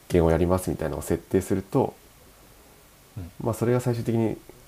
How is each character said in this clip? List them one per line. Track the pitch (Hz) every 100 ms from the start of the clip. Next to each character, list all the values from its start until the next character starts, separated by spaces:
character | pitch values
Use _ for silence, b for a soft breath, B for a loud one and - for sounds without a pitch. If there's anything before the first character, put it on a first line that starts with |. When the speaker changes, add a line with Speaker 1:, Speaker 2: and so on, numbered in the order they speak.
| -
Speaker 1:
験 | 90
を | 82
や | 82
り | 87
ま | 92
す | 90
み | -
た | 78
い |
な |
の | 71
を |
設 | - 85
定 | - -
す | -
る | 95
と、 | - 139 110 - - - - - - - - - - - - -
Speaker 2:
う |
ん。 | 85 -
Speaker 1:
ま | 120
あ、 |
そ | 110 113
れ |
が | 123
最 | 123
終 | 117
的 | 117
に | 113 113 - - -